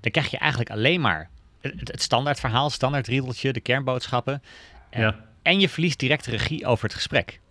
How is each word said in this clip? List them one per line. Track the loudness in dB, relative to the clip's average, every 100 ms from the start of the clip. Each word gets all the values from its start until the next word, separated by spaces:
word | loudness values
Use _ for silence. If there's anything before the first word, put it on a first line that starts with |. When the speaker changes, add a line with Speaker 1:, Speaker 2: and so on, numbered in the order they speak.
Speaker 1:
dan | 2
krijg | 0 -2
je | 0
eigenlijk | 0 0 -4
alleen | 2 2 4
maar | 2 0 -4 -20 _ _
het, | -10 -8
het, | -12
het | -6
standaardverhaal, | 0 2 2 0 0 2 0
standaardriedeltje, | 0 0 0 0 -2 -2 -4 -2
de | -2
kernboodschappen. | 0 0 0 -4 -2 -2 -2 -6 -8 -20 -20 -20 -10
Eh, | 0
Speaker 2:
Ja. | 0 0 -12 -4
Speaker 1:
en | 2 4
je | 4
verliest | 2 0 0
direct | 0 0 0
de |
regie | -2 -2 -2 0
over | 0
het | 0
gesprek. | -6 0 0 -2 -12 _